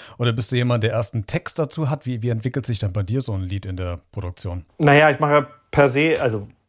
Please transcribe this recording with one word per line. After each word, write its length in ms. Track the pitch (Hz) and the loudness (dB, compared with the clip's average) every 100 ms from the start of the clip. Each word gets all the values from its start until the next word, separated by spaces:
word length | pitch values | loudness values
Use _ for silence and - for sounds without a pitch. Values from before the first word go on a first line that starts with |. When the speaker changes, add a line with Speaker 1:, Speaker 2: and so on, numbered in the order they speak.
| - - | -14 -2
Speaker 1:
oder 160 | 117 | 0
bist 180 | 113 120 | 0 0
du 60 | 123 | 0
jemand, 260 | 123 120 | 2 2
der 100 | 110 | 0
erst 200 | 113 113 | 0 -2
einen 140 | 113 101 | -2 -4
Text 320 | 170 - - | -4 -2 -4
dazu 320 | 151 - 147 | -2 -2 -2
hat? 160 | 147 127 | -4 -4
Wie, 160 | 120 | -4
wie 80 | 120 | -2
entwickelt 340 | 113 127 135 | -2 -2 -4
sich 140 | 127 113 | -4 -2
denn 160 | 104 | -2
bei 80 | 98 | -2
dir 180 | 92 123 | -2 -2
so 140 | 131 | -2
ein 80 | 98 | -4
Lied 240 | 92 98 95 | -4 -6 -6
in 100 | 92 | -6
der 240 | 90 87 _ | -6 -8 _
Produktion? 520 | - 87 - 92 87 - - | -10 -10 -8 -8 -8 -10 0
Speaker 2:
Naja, 320 | 147 147 156 | 4 6 6
ich 100 | 143 | 4
mache 260 | 151 147 139 - _ | 2 2 2 -8 _
per 200 | - 139 | 4 4
se, 260 | 127 156 160 | 4 2 2
also 300 | 131 110 104 _ | 0 -2 -8 _